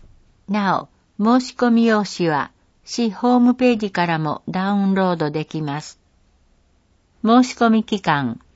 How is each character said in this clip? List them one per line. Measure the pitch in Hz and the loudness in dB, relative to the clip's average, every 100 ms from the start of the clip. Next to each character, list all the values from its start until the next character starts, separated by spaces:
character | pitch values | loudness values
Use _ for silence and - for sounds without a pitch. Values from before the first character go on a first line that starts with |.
| - _ _ _ - | -20 _ _ _ -8
な | 208 196 160 - _ _ _ | -4 -2 -2 -4 _ _ _
お、 | |
申 | 208 254 254 | 2 2 0
し | - | -2
込 | 247 | 2
み | 233 233 | 4 4
用 | 214 | 2
紙 | 202 - 170 | -2 -2 -2
は、 | 147 - _ _ _ | -2 -4 _ _ _
市 | - - 233 | -14 -4 -4
ホ | 190 247 247 | -2 0 4
ー | |
ム | 240 | 2
ペ | 247 254 | 2 2
ー | 240 | 0
ジ | 208 | -2
か | 190 175 | -2 -2
ら | 160 | -2
も | 156 143 - | -2 -6 -6
ダ | 175 190 | -4 -2
ウ | 202 196 | 0 0
ン | |
ロ | 190 185 | 0 0
ー | 170 | 0
ド | 151 | -2
で | 156 156 | -4 -6
き | 160 | -6
ま | 151 143 | -6 -8
す。 | - - _ _ _ _ _ _ _ _ _ _ _ _ | -12 -20 _ _ _ _ _ _ _ _ _ _ _ _
申 | 214 233 | 2 4
し | 254 - | 2 0
込 | 233 | 2
み | 220 | 2
期 | 214 208 | 0 -4
間、 | 175 147 127 117 _ | -2 -2 -2 -8 _